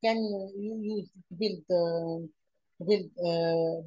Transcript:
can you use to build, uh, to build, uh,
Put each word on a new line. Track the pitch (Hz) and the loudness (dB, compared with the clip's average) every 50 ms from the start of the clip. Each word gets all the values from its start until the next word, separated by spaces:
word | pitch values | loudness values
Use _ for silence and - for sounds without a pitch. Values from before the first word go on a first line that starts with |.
| - | 0
can | 226 226 226 220 208 202 196 190 196 196 | 2 2 2 0 -2 -2 -4 -6 -8 -8
you | 202 208 214 226 220 | -6 -6 -6 -6 -4
use | 208 208 214 208 180 - _ 185 - _ | -4 -4 -4 -4 -6 -8 _ -20 -18 _
to | 180 170 | -4 -2
build, | 220 202 190 165 151 - | 0 0 0 -2 0 2
uh, | 180 175 170 170 170 170 165 165 165 170 170 156 - _ _ _ _ _ _ _ _ | 2 4 4 2 2 0 -2 -2 -4 -6 -6 -10 -14 _ _ _ _ _ _ _ _
to | - 170 180 | -6 2 2
build, | 214 196 175 156 - - 175 | 2 2 2 -4 -6 -2 0
uh, | 170 170 170 165 165 165 165 165 165 165 165 160 | 0 2 2 2 2 4 2 2 2 0 -4 -2